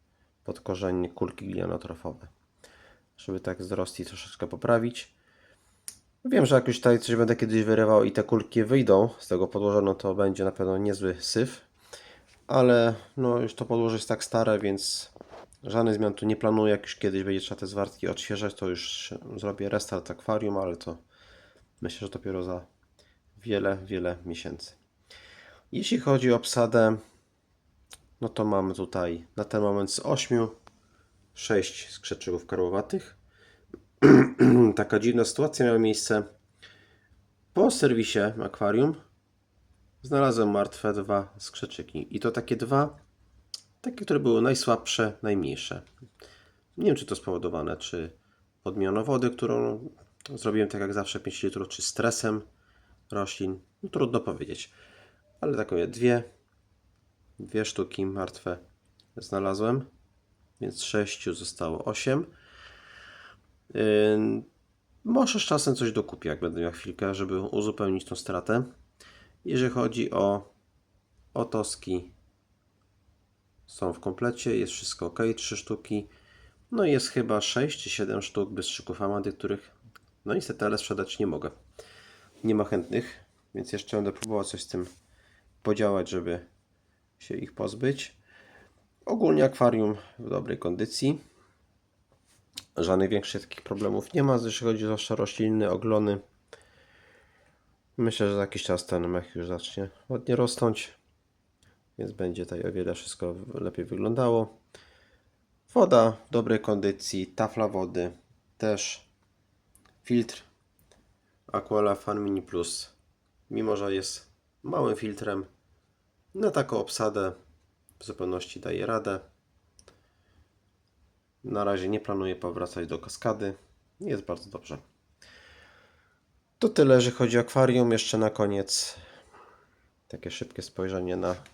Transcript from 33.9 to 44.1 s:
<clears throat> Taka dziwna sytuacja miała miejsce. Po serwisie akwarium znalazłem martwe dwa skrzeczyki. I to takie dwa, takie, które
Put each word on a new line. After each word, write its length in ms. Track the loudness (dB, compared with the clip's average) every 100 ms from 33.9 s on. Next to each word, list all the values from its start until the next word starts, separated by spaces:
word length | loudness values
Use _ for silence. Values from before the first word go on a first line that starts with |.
| _
<clears throat> 760 | 10 10 8 6 8 10 8 4
Taka 220 | 2 2
dziwna 260 | 4 4
sytuacja 420 | 2 2 0 2 4
miała 120 | 4
miejsce. 440 | 4 2 0 0 -2 -10 _ _ -20 -20 _ _ _ _ _ _ _
Po 160 | 4 4
serwisie 480 | 6 4 4 2 0 0 -2
akwarium 500 | -8 -2 2 4 4 2 -10 _ _ _ _ _ _ _ _ _
znalazłem 480 | 0 4 4 4 4
martwe 420 | 4 0 -2 -2
dwa 420 | -2 0 0 0 -8
skrzeczyki. 760 | -16 -10 -10 -10 -10 -10 -8 -2
I 40 |
to 100 | -2
takie 260 | -2 -2 -4
dwa, 480 | 2 2 2 -2 -20 _ _ _ _ -20 _ _
takie, 200 | -10 -6
które 160 | 0